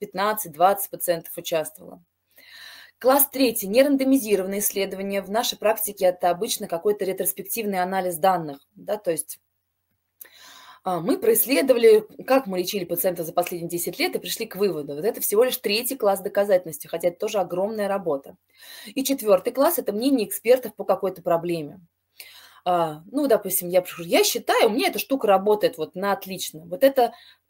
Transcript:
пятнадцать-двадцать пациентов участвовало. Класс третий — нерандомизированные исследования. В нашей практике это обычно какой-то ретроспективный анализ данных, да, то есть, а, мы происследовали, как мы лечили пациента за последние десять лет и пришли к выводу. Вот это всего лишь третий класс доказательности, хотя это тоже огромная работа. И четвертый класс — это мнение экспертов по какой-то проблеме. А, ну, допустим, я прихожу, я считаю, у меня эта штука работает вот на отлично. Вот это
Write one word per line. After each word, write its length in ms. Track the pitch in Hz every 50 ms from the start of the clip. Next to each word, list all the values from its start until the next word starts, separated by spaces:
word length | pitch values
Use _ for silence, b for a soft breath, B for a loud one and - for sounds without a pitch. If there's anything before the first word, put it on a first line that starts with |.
пятнадцать-двадцать 920 | - - - 185 202 214 214 214 - 170 143 151 175 196 196 190 - -
пациентов 420 | - - - 180 170 165 160 - -
участвовало. 640 | 175 170 - 170 156 151 - - - - - - 180 _ _ _ _ _ B B B B B B B B B B B B B B _
Класс 280 | - 247 269 285 277 -
третий — 360 | - 269 269 233 220 - 196 185
нерандомизированные 920 | 208 254 277 294 277 269 262 269 269 269 208 220 202 185 185 190 196 208
исследования. 640 | 202 - - 196 196 196 196 190 196 196 196 196
В 80 | 185 185
нашей 280 | 202 226 254 - 214 -
практике 480 | - 208 220 - - 208 202 - 190
это 240 | 180 180 - - 175
обычно 380 | 175 175 220 240 - - 202 -
какой-то 360 | 170 165 - 208 208 - 190
ретроспективный 760 | 185 185 190 180 175 - - 185 - - 233 214 208 196 180
анализ 340 | 180 185 190 190 185 180 175
данных, 440 | 156 - 190 185 170 160 147 139 - _ _ _
да, 200 | 190 175 180 214 208
то 120 | - 180
есть, 300 | 165 - - - - - _ _ _ _ _ _ _ _ _ _ _ _ _ _ _ _ B B B B B B B B B B B B _
а, 160 | 185 180 160
мы 180 | 165 220 370 381
происследовали, 880 | - 440 - 226 - 233 277 330 285 269 247 233 233 220 208 214 214 - - - -
как 200 | - 262 269 -
мы 120 | 196 185 180
лечили 240 | - - 214 196 170
пациента 400 | - 175 175 - 190 170 175 165
за 80 | 160
последние 380 | 170 180 170 - 185 170 165 170
десять 280 | 175 170 - 185 170 -
лет 160 | 320 370 -
и 20 | 214
пришли 260 | - 180 - - 226
к 100 | - -
выводу. 380 | 185 208 190 160 151 147 151 143
Вот 80 | 147 170
это 160 | 226 247 269
всего 240 | - - 202 208 254
лишь 120 | 254 247 -
третий 380 | - 214 202 226 247 - 269
класс 240 | - 220 196 196 190
доказательности, 680 | 185 202 - 202 202 208 190 180 - 160 151 - - -
хотя 200 | - 165 175 175
это 100 | 170 -
тоже 180 | 160 160 - 202
огромная 480 | 180 165 170 180 190 214 226 214 202 196
работа. 480 | 196 196 180 - 277 - - - - _ _ B B B B B B B B
И 180 | 214 B 254 269
четвертый 480 | - 269 269 214 214 190 185 - 240
класс — 260 | 233 262 285 339 339 -
это 140 | - 208
мнение 360 | 202 214 240 285 269 233 202 -
экспертов 460 | - - - 226 254 262 262 214 -
по 80 | - 190
какой-то 380 | - 190 185 196 185 185 170
проблеме. 580 | - 175 170 165 165 175 170 165 147 143 - 185 170 _ _ _ _ _ B B B B B B B B B B B
А, 380 | 180 180 170 165 156 151 156 165 208
ну, 140 | - 285 294 269
допустим, 400 | 220 - - 190 - - 175 175
я 140 | 180 180
прихожу, 260 | 180 - - 170 170 170
я 160 | 240 349 415
считаю, 440 | - - 233 - - 427 494 427 440
у 40 |
меня 160 | 202 277 392 349
эта 100 | - 202
штука 280 | - - 269 269 - 208
работает 500 | 190 190 196 214 214 208 180 160 - -
вот 180 | 156 - _
на 160 | 180 196 202
отлично. 520 | 196 196 - 190 190 - - - - 156 165
Вот 180 | 170 180 180 269
это 280 | 277 269 262 233 233 233 B B B B B _